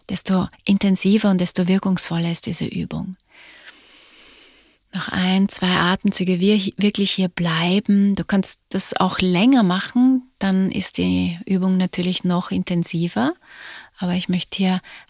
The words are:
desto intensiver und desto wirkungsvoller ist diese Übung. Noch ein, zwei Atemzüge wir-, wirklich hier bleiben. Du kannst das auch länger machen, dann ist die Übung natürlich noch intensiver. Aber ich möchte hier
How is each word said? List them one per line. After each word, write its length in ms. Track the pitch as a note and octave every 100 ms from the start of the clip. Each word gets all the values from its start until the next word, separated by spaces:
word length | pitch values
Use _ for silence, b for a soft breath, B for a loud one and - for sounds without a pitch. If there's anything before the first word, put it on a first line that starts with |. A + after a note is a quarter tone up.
| -
desto 400 | F#3+ - F#3 - -
intensiver 640 | - G3 G3 F#3 F#3+ G#3+ G3+
und 100 | F#3
desto 280 | F3 - F3+
wirkungsvoller 640 | F#3+ G3 F3+ - E3+ E3+
ist 160 | E3+ -
diese 200 | E3+ D#3
Übung. 500 | F3+ - - F#3+ F#3 _ B B B B B B B B B B B B B B B _ F#3
Noch 120 | -
ein, 420 | F#3 F#3 F#3+ G3+
zwei 280 | - F#3 F3+
Atemzüge 600 | F3 F#3+ G3+ - F#3 F3+
wir-, 320 | G3 G#3+ F#3+ -
wirklich 320 | G3+ G3+ G3
hier 180 | - F#3
bleiben. 840 | - E3+ D#3+ F3 G3 - G3+ G3+
Du 100 | F#3+
kannst 360 | - G3 - - -
das 260 | G3 - -
auch 220 | F#3 -
länger 440 | F#3 F3 A#3+ C4
machen, 600 | F#3 F#3+ - B3 B3+ C4 - -
dann 320 | G3 F#3+ F#3+
ist 260 | - - -
die 420 | F#3 F3+ F3+ E3+
Übung 320 | - F#3+ F#3+ F#3
natürlich 480 | F#3 - F3+ F3+
noch 260 | F3+ F3 -
intensiver. 840 | F#3 - F3 E3+ E3 E3+ G#3+ C4 F4+ B B B B B -
Aber 160 | F3+
ich 160 | F3+ F3+
möchte 260 | F3+ - -
hier 240 | F#3 F#3 B B